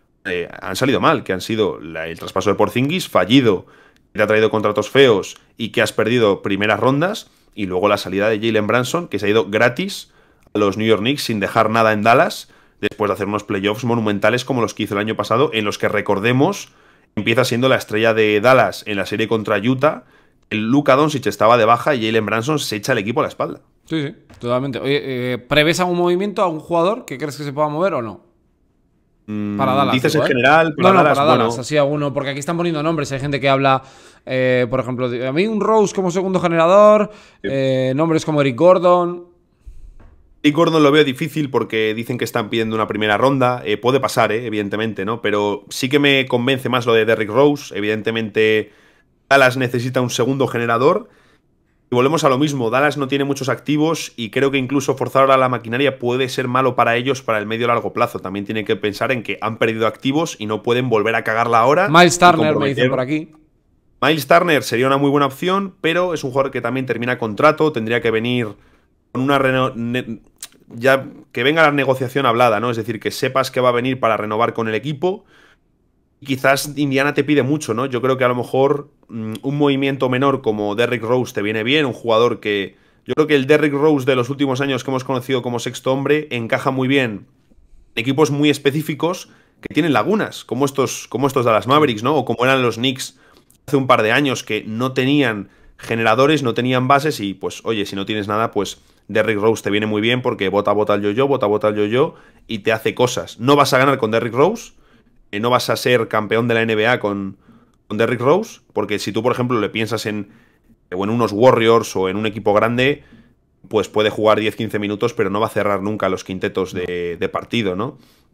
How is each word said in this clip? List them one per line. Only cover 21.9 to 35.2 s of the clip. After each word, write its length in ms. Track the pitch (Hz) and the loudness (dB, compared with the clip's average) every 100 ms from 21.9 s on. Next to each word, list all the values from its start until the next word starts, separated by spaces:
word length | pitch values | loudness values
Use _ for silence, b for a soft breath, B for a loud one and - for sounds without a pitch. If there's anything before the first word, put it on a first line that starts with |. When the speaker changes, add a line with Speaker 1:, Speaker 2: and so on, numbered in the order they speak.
Speaker 1:
y 100 | 135 | -2
Jalen 220 | 110 113 107 | 0 0 0
Brunson 320 | 110 120 151 | -2 -2 -4
se 180 | - 107 | -4 -6
echa 160 | 104 | -2
el 60 | 123 | -2
equipo 220 | 101 117 | -2 -2
a 40 | |
la 40 | 117 | -4
espalda. 320 | - 156 - _ _ | -4 -8 -8 _ _
Speaker 2:
Sí, 180 | - 160 | -10 -6
sí, 120 | 143 208 _ - | -6 -10 _ -10
totalmente. 380 | 120 123 139 113 | -4 -2 -2 -6
Oye, 540 | 117 143 135 127 123 | -2 -2 -2 -6 -4
eh, 40 | 123 | -6
¿prevés 400 | - 147 151 170 | -2 0 2 2
algún 200 | 180 175 | 0 0
movimiento, 440 | 175 180 208 196 | 0 0 -2 -2
algún 180 | 185 156 | -2 -2
jugador 440 | 151 170 175 233 | -4 0 0 -2
que 140 | - 131 | -6 -8
crees 180 | 147 131 | -8 -8
que 80 | |
se 80 | 147 | -8
pueda 160 | 139 151 | -4 -2
mover 260 | 147 190 | 0 -2
o 80 | 147 | -2
no? 220 | 113 92 _ _ _ _ _ _ _ _ _ _ - | -6 -10 _ _ _ _ _ _ _ _ _ _ -10
Speaker 1:
Mm, 320 | 107 104 101 | -6 -4 -2
Speaker 2:
Para 160 | 135 | 0
Dallas, 200 | 131 135 | 0 0
Speaker 1:
dices 180 | 127 147 | 0 0
Speaker 2:
digo, 100 | 151 | 0
Speaker 1:
en 60 | 147 | 0
Speaker 2:
¿eh? 40 | |
Speaker 1:
general, 400 | 127 127 160 165 | 2 4 4 4
para 140 | 151 185 | 2 4
Speaker 2:
No, 60 | |
no, 80 | 185 | 6
Speaker 1:
Dallas, 160 | 151 147 | 4 4
Speaker 2:
para 120 | 147 | 4
Dallas, 160 | 120 113 | 4 2
Speaker 1:
bueno. 120 | 120 | -2
Speaker 2:
así 160 | 120 147 | -2 0
alguno, 360 | 143 151 143 | 2 0 -4
porque 160 | 139 135 | -4 -6
aquí 100 | 139 | -6
están 160 | 139 170 | -6 -4
poniendo 260 | 175 156 | -2 -2
nombres. 300 | 151 165 139 | -2 -2 -2
Hay 80 | 135 | -4
gente 180 | 143 139 | -4 -2
que 80 | 139 | 2
habla, 340 | 135 139 131 B B B B - | 4 4 2 B B B B -6
eh, 400 | 131 127 127 123 | -2 2 2 0
por 100 | 131 | -2
ejemplo, 280 | 120 123 127 | -4 -4 -4
de, 180 | 120 | -4